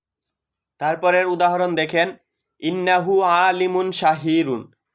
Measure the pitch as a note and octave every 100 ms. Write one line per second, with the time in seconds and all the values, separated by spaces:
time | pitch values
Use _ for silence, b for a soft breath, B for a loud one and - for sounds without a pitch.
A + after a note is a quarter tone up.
0 | _ _ _ _ _ _ _ - D3+ E3
1 | F3+ F3+ F#3 F3 F3 F3+ F3+ D#3+ D#3 E3
2 | F#3 - _ _ _ - D#3 F#3 F3+ F3+
3 | F3 G3 F3+ F3 F#3 F3+ F#3 F#3 F#3 F3+
4 | D#3+ D#3 D#3 E3 C#3+ A#2 - _ _